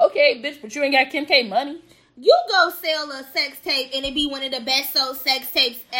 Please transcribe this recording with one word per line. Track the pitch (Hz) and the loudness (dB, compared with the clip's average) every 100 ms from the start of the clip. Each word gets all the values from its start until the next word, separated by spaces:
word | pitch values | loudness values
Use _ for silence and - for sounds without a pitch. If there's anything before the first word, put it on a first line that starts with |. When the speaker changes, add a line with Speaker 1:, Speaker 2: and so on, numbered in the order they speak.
Speaker 1:
okay, | - - 294 247 | 2 6 2 2
bitch, | 277 285 | -4 -10
but | 220 | -10
you | 285 | -4
ain't | 277 | 2
got | 269 277 | 2 2
Kim | - 294 | -2 2
K | 285 233 | 2 2
money. | 202 285 330 - _ _ - | -2 -2 -6 -18 _ _ 0
Speaker 2:
You | 302 698 - | 6 6 4
go | 381 349 | 2 2
sell | 349 320 311 294 | 0 -4 -4 -4
a | 269 269 | -10 -8
sex | 330 285 - | -6 -6 -8
tape | - 277 262 | -6 -4 -4
and | 269 277 | -6 -4
it | |
be | 269 294 | -4 -4
one | 269 | -4
of | 269 | -6
the | 262 | -6
best | 233 262 277 | -2 -2 0
sold | 302 262 285 | -2 -4 -4
sex | 285 262 - | -4 -4 -2
tapes | 311 254 240 | -2 -2 -4
Speaker 1:
Of | - | -6